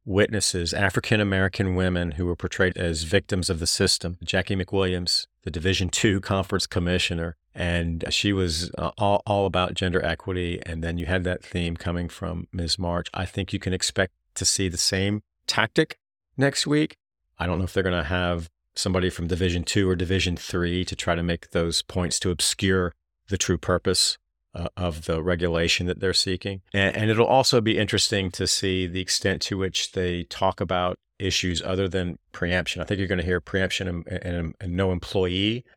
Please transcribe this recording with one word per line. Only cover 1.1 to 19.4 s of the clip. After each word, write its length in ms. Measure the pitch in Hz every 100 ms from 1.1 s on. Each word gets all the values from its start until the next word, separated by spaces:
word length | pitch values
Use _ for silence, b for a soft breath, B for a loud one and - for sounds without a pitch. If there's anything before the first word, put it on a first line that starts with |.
| 110 104 98 95 - 95 90
women 340 | 92 90 87
who 140 | 78 87
were 80 |
portrayed 420 | 85 90 - 92 -
as 280 | 87 78
victims 440 | 80 98 - 98 87
of 120 | 82
the 60 | 82
system, 500 | - 95 - 85 90
Jackie 320 | 82 95 85 98
McWilliams, 720 | 90 98 92 90 87 92 - _
the 80 | -
Division 360 | 82 85 92 92
Two 320 | - 113 98
conference 460 | - 98 92 95 -
commissioner, 680 | - 87 90 - 85 85 - _
and 500 | - 87 87 85 82 85
she 220 | - 104
was, 400 | 98 90 78 87 -
uh, 140 | 87 -
all, 240 | 101 101 -
all 200 | 101 98
about 280 | 90 92
gender 300 | - 92 87
equity. 560 | 85 82 - 90 87 87 -
And 160 | 82
then 160 | 85 85
you 80 | 80
had 160 | 92
that 220 | 90 90
theme 320 | - 90 85 82
coming 320 | - 87 85
from 400 | - 87 85 87
Ms. 260 | 90 85 -
March. 320 | 87 85 85
I 100 | -
think 280 | 92 - 95
you 80 | 98
can 120 | -
expect 420 | 92 - - 95 _ _
to 100 | -
see 240 | 95 - 95
the 80 | 85
same 460 | - 95 98 107 - _ -
tactic 500 | - 110 - 156 - _ _ _ -
next 300 | 139 - -
week. 300 | 151 151 - _ _ _ -
I 80 | 87
don't 120 | 87
know 60 |
if 80 | 92
they're 120 | -
gonna 180 | 92 87
have 480 | 76 90 90 85 82 _ _
somebody 380 | - 98 92 90
from 160 | - 85
Division 380 | 85